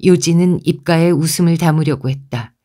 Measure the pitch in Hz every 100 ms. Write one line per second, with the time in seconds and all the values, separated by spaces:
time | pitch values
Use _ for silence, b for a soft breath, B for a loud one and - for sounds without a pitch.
0 | 185 180 165 170 180 175 - 156 - 165
1 | 170 170 160 - 175 165 170 156 156 135
2 | 131 139 - 120 110 _